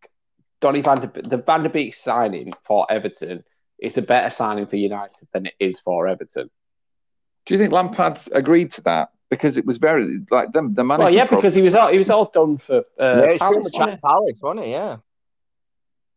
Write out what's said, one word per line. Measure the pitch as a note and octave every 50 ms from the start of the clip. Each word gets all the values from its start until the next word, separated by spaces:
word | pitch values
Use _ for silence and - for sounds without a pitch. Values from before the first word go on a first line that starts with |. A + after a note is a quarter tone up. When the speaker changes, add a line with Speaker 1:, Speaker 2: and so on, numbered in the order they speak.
| _ _ _ _ _ _ _ _ _ _ _ _
Speaker 1:
Donny | - C#3+ C#3 C#3+
van | C#3 C#3+ C#3 C3
der | B2 G#2+
Be-, | - -
the | - - - A#2+
Van | - - D#3+ D#3+ D#3
der | D#3
Beek | D#3+ D#3+ C#3 A2 -
signing | - - B2+ A2+ A#2+ A#2 G#2+ F#2+ D#2+ B1+ F2 F2 - _
for | - G#2 G2+ - -
Everton | G#2 G#2+ G2 G2+ - - D#2+ E2+ F2+ E2+ - _ _ _ _ _ _ -
is | - A#2 - C3
a |
better | G#2+ - A#2+ B2 - A#2
signing | - - A#2 G#2+ G#2+ G#2 G2+ G2
for | -
United | G2+ G2+ G2 G2+ G2+ G2+ G2+ - _ _ _
than | - F#2+ F#2+
it | F#2 - -
is | G2 F#2+ F#2 -
for | - - F2+ E2+ E2+ F#2+
Everton. | F#2 - E2+ - - - B1+ - _ _ _ _ _ _ _ _ _ _ _ _ _ _ _ _ _ _ _
Speaker 2:
Do | - F#3
you | G3
think | G#3+ E3+
Lampard | D#3 F3+ F#3 F3+ - - F3 E3 D3 - - - -
agreed | F#3 F3 - E3+ E3+ F3 - -
to | -
that? | - F2 E2+ D#2+ - - _ _ _ _
Because | B2+ - - D3+ B2+ C3+
it | -
was | - B2 A#2
very, | D3+ D#3 D#3+ C#3+ G#2+ C#2 D2 F#2+ G2 -
like, | A#2+ B2+ - - A#2+
the, | D#3+
the | D#3 B2 G2+ B2 B2
Speaker 1:
Well, |
Speaker 2:
management | B2+ C#3+ D#3 G#3 F#3 F3
Speaker 1:
yeah, | G#3+ B3+
Speaker 2:
pro- | - A#3 G3
Speaker 1:
because | G3 G3 F3
he | F#3+
was | F#3+ F3+ F3+
all, | A3 A#3 F#3
he | F#3 F#3+
was | F#3+ G3+
all | A3 G#3+ G#3 -
done | - E3+ D#3+ D3+ D3+ C#3
for, | - - C3 A#2+ - - _ -
uh, | C3+ C3 B2 B2 C3+
Speaker 3:
Yeah, | D#3
he's | E3+ D#3+
Speaker 1:
Palace, | E3+ G3 G#3
Speaker 3:
pretty | G#3 G#3
much | F3 -
Speaker 1:
wasn't | - D#3 G#3+
Speaker 3:
at | G3 -
Palace, | - C#3 D3+ F#3+ G#3+ E3 A2+ -
wasn't | - C#3+ F3+ A3 E3
he? | A2+
Yeah. | B2 D#3 G3+ G3+ B2+ A#2 - _ _ _ _ _ _ _ _ _ _ _ _ _ _ _ _ _ _ _ _ _ _